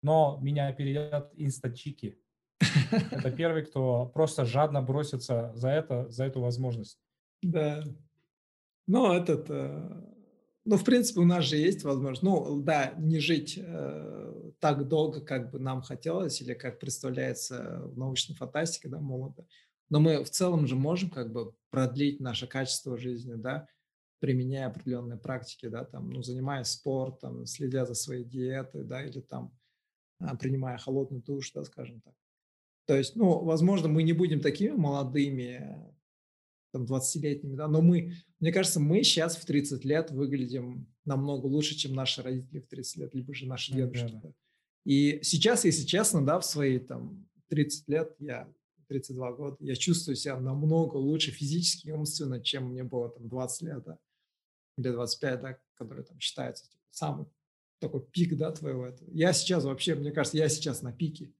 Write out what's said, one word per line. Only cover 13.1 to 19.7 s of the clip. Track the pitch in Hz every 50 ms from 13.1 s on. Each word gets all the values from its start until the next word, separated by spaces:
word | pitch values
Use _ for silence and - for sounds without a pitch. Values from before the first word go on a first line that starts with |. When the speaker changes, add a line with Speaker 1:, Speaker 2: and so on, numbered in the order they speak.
| 160 156
Speaker 2:
жить, | 143 151 170 147 - - - 185 -
э, | 165 170 160 143 - - - 156 - - - - - - - - - - _
так | - 156 143 139 143 131
долго, | 156 156 156 156 156 151
как | - - 139 131 120 -
бы | - -
нам | 131 131 131 131 127
хотелось | - 139 - - 160 165 185 190 151 127 -
или | 147 123 123
как | 117 - 127 117 -
представляется | - 139 131 - - 131 127 131 131 131 123 - - - 127 123 - - - - -
в | - 131 123
научной | 131 135 131 127 - - -
фантастике, | - 131 127 - 147 165 165 - - - 139
да, | 127 160
молодо. | 151 135 127 127 131 139 - - - _ _ _ _ _